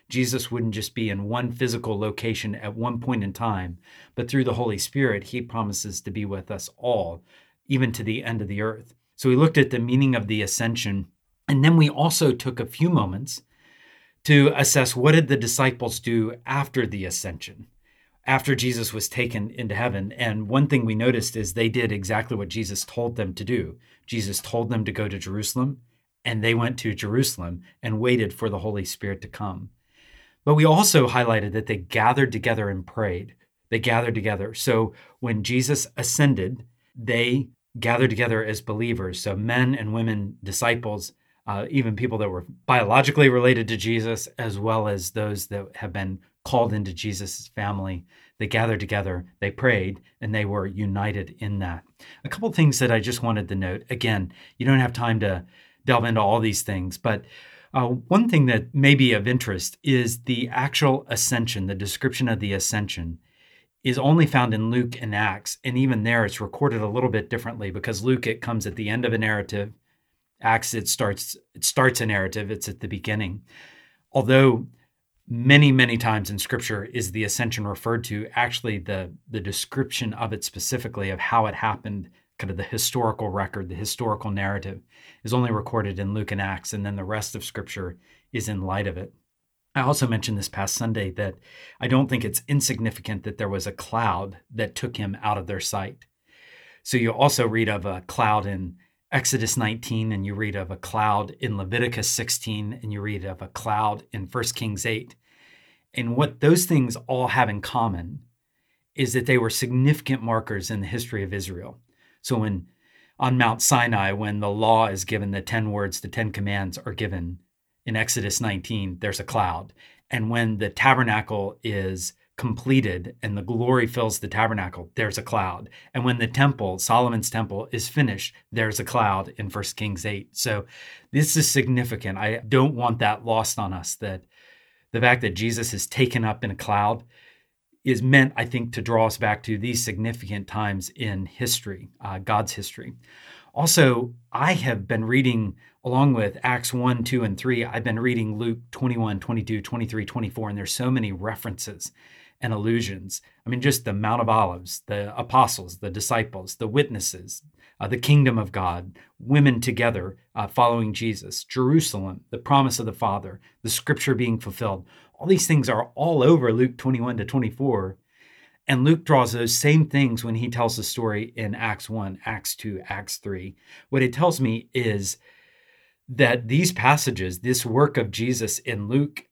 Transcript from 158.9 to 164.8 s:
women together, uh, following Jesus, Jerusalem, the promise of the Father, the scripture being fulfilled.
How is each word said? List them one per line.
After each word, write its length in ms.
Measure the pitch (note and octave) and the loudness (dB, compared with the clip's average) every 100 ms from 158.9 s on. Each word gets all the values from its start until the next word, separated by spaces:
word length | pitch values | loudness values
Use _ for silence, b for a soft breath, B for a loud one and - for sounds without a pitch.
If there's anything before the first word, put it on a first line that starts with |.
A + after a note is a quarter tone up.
| - b _ | -18 b _
women 420 | A#2 C#3+ C#3 A#2 | 2 6 6 4
together, 540 | A#2+ A#2 A#2 G2+ F2+ F#2 b A2 | 0 0 0 0 -6 -12 b -8
uh, 120 | G2+ | -4
following 460 | - A#2+ A#2 G#2+ | 2 4 4 0
Jesus, 500 | G2+ A2+ G2 F#2+ - | -2 -4 -4 -8 -12
Jerusalem, 760 | - C3 B2+ D#3+ D#3 G2+ F#2+ F2+ - | -8 0 4 4 2 -4 -6 -10 -12
the 80 | A#2 | -10
promise 420 | - C#3 C3 B2 | 2 4 4 0
of 60 | A2 | -6
the 80 | |
Father, 480 | - G#2+ G2+ F#2+ - b b | -2 -2 -2 -6 -16 b b
the 60 | A2+ | -6
scripture 460 | - - D3 - A#2+ | -4 0 0 2 2
being 240 | A#2 A2+ | 2 -2
fulfilled. 460 | G#2 - A2 F#2 | -4 -6 -4 -4